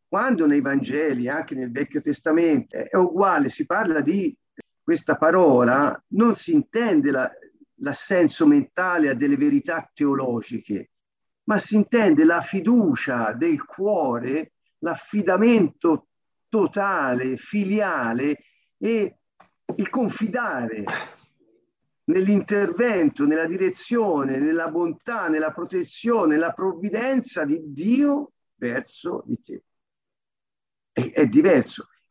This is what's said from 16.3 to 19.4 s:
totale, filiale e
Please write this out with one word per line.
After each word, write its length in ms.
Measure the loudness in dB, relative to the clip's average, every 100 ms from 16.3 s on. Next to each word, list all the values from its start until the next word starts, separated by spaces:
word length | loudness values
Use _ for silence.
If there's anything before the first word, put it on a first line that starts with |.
| _ _
totale, 880 | 0 0 0 -2 -2 -2 -2 -4 -6
filiale 1080 | -6 -4 -2 -2 -2 -2 -2 -2 -2 -4 _ _ _ _
e 400 | -2 -2 -4 -8 _ _